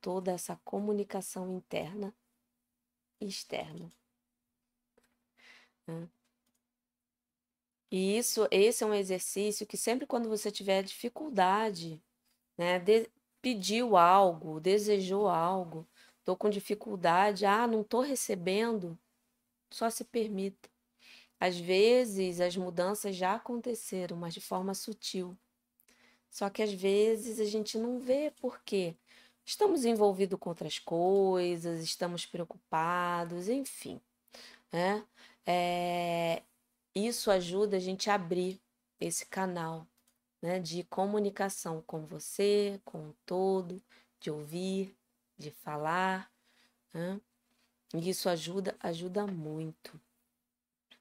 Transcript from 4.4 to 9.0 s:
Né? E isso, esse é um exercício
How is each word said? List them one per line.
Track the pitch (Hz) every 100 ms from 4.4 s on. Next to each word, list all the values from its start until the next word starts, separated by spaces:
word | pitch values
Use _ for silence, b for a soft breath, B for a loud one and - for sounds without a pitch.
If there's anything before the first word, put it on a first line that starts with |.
| _ _ _ _ _ _ _ _ _ _ b b b _ -
Né? | 165 170 _ _ _ _ _ _ _ _ _ _ _ _ _ _ _ _ _ _
E | 185 190 214
isso, | 240 226 202
esse | 190 214 233
é | 214
um |
exercício | 208